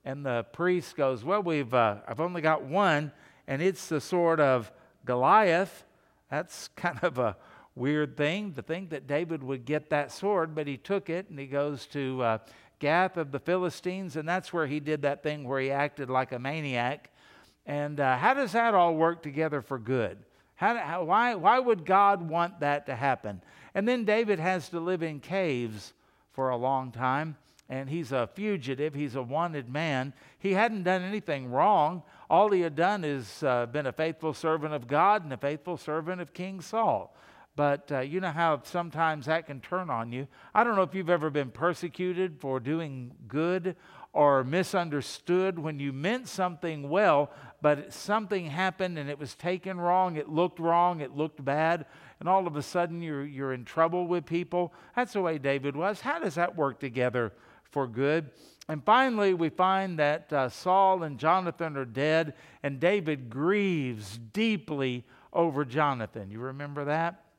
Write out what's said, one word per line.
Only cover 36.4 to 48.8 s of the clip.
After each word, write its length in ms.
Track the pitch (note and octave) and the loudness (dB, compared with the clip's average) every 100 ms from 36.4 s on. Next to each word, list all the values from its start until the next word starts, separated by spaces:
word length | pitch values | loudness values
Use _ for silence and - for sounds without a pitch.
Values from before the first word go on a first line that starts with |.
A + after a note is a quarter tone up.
| F#3 F#3+ | -10 -10
Saul. 540 | - A3 G#3+ G#2+ F2+ _ - - - - | -6 0 2 0 -4 _ -20 -20 -14 0
But, 340 | C#3+ C#3+ - | 0 0 -2
uh, 80 | C#3 | -4
you 220 | C3+ F3+ | -2 -4
know 100 | F#3 | -4
how 300 | D#3 E3 D3 | 0 2 2
sometimes 600 | - F3 E3+ D3+ E3 D#3 | -2 -4 -4 0 0 0
that 200 | C3 D#3+ | -2 -2
can 140 | D#3+ C#3 | -2 -14
turn 300 | - F3+ F3 | -6 -6 -2
on 240 | A#2 A#2 | -4 -4
you. 160 | B2 C3+ - - | -6 -8 -14 0
I 80 | - | 2
don't 140 | A#3 G3+ | 4 4
know 60 | |
if 120 | F#3 | 2
you've 140 | F#3+ E3+ | 0 0
ever 200 | F3 D#3 | 2 2
been 220 | D3 C3 | -2 -4
persecuted 880 | A2+ E3+ E3 F3 - F3+ F3+ F#3 C#3+ | -2 -2 -2 -8 -4 -4 -2 -4 -4
for 220 | C#3 C3 | -4 -2
doing 520 | A#2+ D#3+ D#3 C3 B2 - G#2 | -2 -4 -4 -10 -12 -14 -6
good 480 | C3+ E3+ F#3 F3 - - - - | -2 0 0 -4 -8 -18 -20 -4
or 320 | - D3 C3+ | 4 6 6
misunderstood 1120 | B2+ E3+ F3+ G3 F3 D3 B2 - - F3+ F#3+ E3+ | 4 0 0 0 0 -4 -6 -10 0 2 2 -2
when 180 | D#3 D3 | -6 -4
you 140 | C#3 | -6
meant 380 | C3+ E3 B3 B3 | -2 -2 -2 -6
something 600 | - F3+ D#3+ E3+ D3+ C#3 | -4 -4 -2 -6 -6 -2
well, 400 | F3+ G3+ D3 C#3+ - - - | 4 6 4 2 -6 -20 0
but 300 | D3+ C#3+ - | 2 2 -2
something 540 | - - A3 G3+ G3 | -12 -2 -2 0 -4
happened 520 | E3 D3 F#3+ F3 | -4 -2 -2 -2